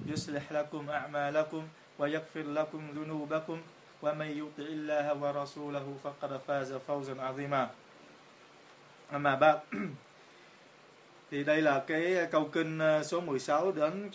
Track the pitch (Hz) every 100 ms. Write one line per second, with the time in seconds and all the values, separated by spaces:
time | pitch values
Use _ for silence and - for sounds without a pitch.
0 | 135 160 170 143 143 151 147 156 147 147
1 | 139 147 143 151 156 160 156 - - -
2 | 143 156 156 160 147 151 151 156 151 147
3 | 156 156 147 160 160 165 - - - -
4 | 147 151 156 147 151 147 147 156 151 151
5 | 147 143 143 143 139 151 147 143 139 135
6 | 143 139 143 135 - 143 131 135 139 143
7 | 135 135 131 131 143 139 120 - - -
8 | - - - - - - - - - -
9 | - 143 147 135 156 151 - 202 185 135
10 | - - - - - - - - - -
11 | - - - 143 143 156 156 135 - 160
12 | 170 185 165 156 151 165 160 160 156 156
13 | 143 170 170 135 143 147 190 156 151 190
14 | 202